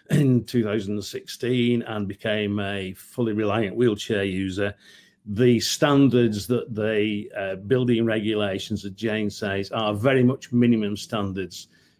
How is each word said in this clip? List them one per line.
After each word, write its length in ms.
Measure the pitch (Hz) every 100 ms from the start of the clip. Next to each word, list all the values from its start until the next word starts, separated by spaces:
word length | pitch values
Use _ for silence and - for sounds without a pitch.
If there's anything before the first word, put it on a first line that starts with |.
| -
in 340 | 151 139 123
two 200 | 104 123
thousand 300 | 107 107 98
and 100 | 104
sixteen 800 | 98 101 - - 120 127 120 120
and 240 | 117 107 98
became 540 | 101 113 107 104 101
a 320 | 98 101 95
fully 380 | - - - 117
reliant 420 | 107 107 107 101
wheelchair 480 | 110 123 104 - 104
user, 520 | 98 92 95 95 101 - - - _ _ -
the 320 | 101 123 117
standards 880 | - - 147 139 135 123 117 104 101
that 260 | 120 -
the, 580 | 107 107 107 107 104 - -
uh, 200 | 98 95
building 480 | 101 127 123 113
regulations, 800 | 117 110 104 104 101 98 - 101
as 80 | 101
Jane 360 | 95 113 107 104
says, 440 | - 104 98 98
are 200 | 113 107
very 300 | 104 127 135
much 300 | 123 135 -
minimum 440 | 120 120 113 104 104
standards, 720 | - 110 98 95 90 - - _ _ _